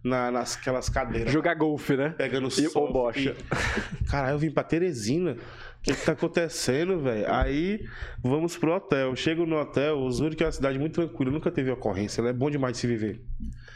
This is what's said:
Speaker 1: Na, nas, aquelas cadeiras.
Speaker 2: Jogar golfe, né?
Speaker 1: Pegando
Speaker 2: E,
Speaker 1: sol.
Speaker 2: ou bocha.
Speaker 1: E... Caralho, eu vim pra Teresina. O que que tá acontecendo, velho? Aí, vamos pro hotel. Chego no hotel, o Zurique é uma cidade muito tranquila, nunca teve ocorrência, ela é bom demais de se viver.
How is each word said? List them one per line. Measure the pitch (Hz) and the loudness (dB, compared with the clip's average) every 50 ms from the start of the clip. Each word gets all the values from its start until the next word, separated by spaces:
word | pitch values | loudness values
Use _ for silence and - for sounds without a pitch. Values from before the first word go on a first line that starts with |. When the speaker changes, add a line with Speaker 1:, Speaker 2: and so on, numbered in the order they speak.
| - | -2
Speaker 1:
Na, | 123 127 127 123 123 | 0 2 2 2 2
nas, | 123 123 120 - - - | 0 0 -2 -2 -6 -6
aquelas | - 135 127 127 123 - | -2 -2 -2 0 0 0
cadeiras. | - 139 135 120 117 113 113 110 | 0 0 0 0 0 0 0 2
Speaker 2:
Jogar | 131 156 151 170 165 | 2 4 4 2 2
golfe, | 160 151 156 151 143 - - 143 | 2 2 2 2 0 2 2 2
né? | 131 139 151 165 - | 4 2 2 0 0
Speaker 1:
Pegando | 139 131 120 135 131 135 | -2 0 0 0 0 0
Speaker 2:
E, | |
Speaker 1:
sol. | 123 - 143 156 - 160 147 143 | 2 2 2 2 4 2 2 4
Speaker 2:
ou | 127 | 2
bocha. | 131 123 120 117 139 135 135 135 - - - - - - - - - - - - - | 2 2 2 2 0 0 0 -2 -4 -6 -4 -4 -2 -2 0 -2 -2 -4 -4 -4 -4
Speaker 1:
E... | - | -2
Caralho, | - - 143 139 127 143 | 0 2 2 2 2 2
eu | 147 | 2
vim | 151 160 | 0 0
pra | 139 143 139 | -2 -4 -4
Teresina. | - - 160 175 185 160 123 104 107 131 165 185 170 123 | -2 0 2 2 0 0 -2 -2 0 0 0 0 -2 -4
O | 110 - - - - - - - - - | -6 -10 -14 -16 -16 -16 -16 -16 -4 0
que | - 143 | 0 0
que | - - | 2 2
tá | 180 160 | 0 0
acontecendo, | - - 165 170 180 170 156 - - - - 127 139 170 180 190 170 | 2 0 0 2 0 0 0 -2 -2 0 0 2 2 2 2 0 0
velho? | 143 131 117 107 104 - 98 | 0 0 0 0 0 2 2
Aí, | 120 131 131 135 147 165 185 208 220 - - - - - - - - | 2 2 2 0 0 0 0 -2 -4 -6 -10 -10 -10 -10 -10 -8 -4
vamos | - 127 131 156 165 170 165 - | 0 0 2 2 0 0 -2 0
pro | - 151 165 | 2 2 2
hotel. | 190 190 - 147 139 131 131 127 | 0 0 0 0 2 2 2 0
Chego | 123 - 156 165 160 170 | 0 0 0 2 2 2
no | 160 160 156 | 2 2 0
hotel, | 143 147 - 131 139 151 156 139 | 0 0 0 2 2 2 2 2
o | 131 127 | 0 0
Zurique | 123 117 135 160 156 151 170 | 0 2 0 0 2 2 0
é | |
uma | 160 | 0
cidade | 151 - 127 135 135 135 | 0 0 0 0 0 0
muito | 143 160 - | -2 -2 0
tranquila, | - 170 156 - - 139 127 | 0 -2 0 0 -2 0 0
nunca | 135 156 156 175 | 0 0 0 0
teve | - - 135 131 | 0 0 0 0
ocorrência, | 127 120 - 113 98 92 104 101 - - | 0 0 0 0 0 0 0 -2 0 0
ela | 113 120 | 0 0
é | 127 | 2
bom | 123 131 151 | 2 0 0
demais | 147 143 131 127 120 | 2 0 0 -2 -2
de | - | 0
se | - 120 | 0 0
viver. | 120 110 107 107 95 - - - - - - - - - - - - | 0 0 0 -2 -4 -6 -8 -8 -6 -6 -6 -8 -8 -10 -14 -16 -18